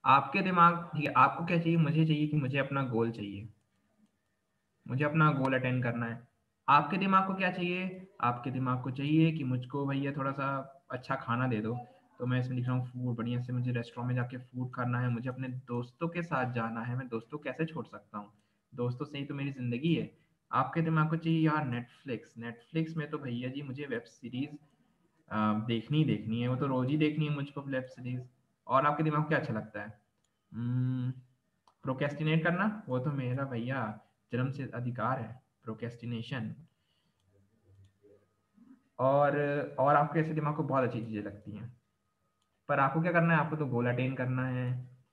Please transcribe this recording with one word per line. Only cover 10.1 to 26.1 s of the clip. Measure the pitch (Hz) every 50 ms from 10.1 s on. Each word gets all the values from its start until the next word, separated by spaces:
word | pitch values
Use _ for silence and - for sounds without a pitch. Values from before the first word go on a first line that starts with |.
थोड़ा | 139 147 135 135
सा | 135 143 135 135 139 135 131 - - - _ _
अच्छा | 123 127 - - 135
खाना | 131 - 120 117 123 131
दे | 131 117 107
दो, | 107 110 120 123 - - - - _ _ _ -
तो | 123
मैं | 123 127 127
इसमें | 123 127 127
लिख | 127 120
रहा | 127 127
हूँ | 127 123
food, | - - 123 123 123 120
बढ़िया | 117 120 120 123 123
से | 123 123
मुझे | 123 123 123 127
restaurant | 123 120 117 - - 123 123 127
में | 123
जाके | 127 120 123 127
food | 123 - _ - 127 123 123 -
खाना | 127 123 123 120 123
है, | 123 123
मुझे | 120 117 123 131
अपने | 123 123 131 127
दोस्तों | 127 127 - - 120 120 120 - _ _ 170 165
के | 170 175
साथ | 170 - 151 131 127 120
जाना | 123 120 113 113 113 117
है, | 117 123 123
मैं | 127 131 123
दोस्तों | 117 113 - _ 151 151
कैसे | 160 139 127 - 160
छोड़ | 160 160 135 110
सकता | - - 107 _ _ - 104
हूँ, | 104 101 _ _ _ _ _ _ _ _ -
दोस्तों | 120 123 123 123 - 151
से | 147 143 143
ही | 139
तो | 143 143
मेरी | 139 139 143
जिंदगी | 135 131 123 120 120 123 147 170 160
है। | 120 107 - - _ _ _ _ _ _ _
आपके | - 123 135 - - 165
दिमाग | 160 160 160 156 156 160
को | 165
चाहिए | 160 160 165 165 160 160
यार | 156 151 151 139
Netflix, | 127 120 123 123 - - - _ 139 120 107 - - _ 113 117
Netflix | 120 110 - - _ - 160 160 160 165
में | 156 147 143
तो | 156 147
भैया | 139 127 120 120 127 127
जी | 131 143
मुझे | 147 135 123 139 147
वेब | 135 120 117
सीरीज, | - - - _ - 113 123 127 143 151 147 - _ _ _ _ _ _ _ _ _ _ _ _ _ _
अ, | - 107 107 107 107 110 110
देखनी | 120 117 113 - - 147 156
ही | 156
देखनी | 127